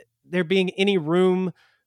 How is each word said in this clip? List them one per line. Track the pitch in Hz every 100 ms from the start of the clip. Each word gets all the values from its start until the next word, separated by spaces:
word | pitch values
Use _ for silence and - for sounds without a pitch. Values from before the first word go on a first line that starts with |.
| - _
there | 135 180
being | 165 190 180
any | - 196 190
room | 151 175 185 185 185 - _ _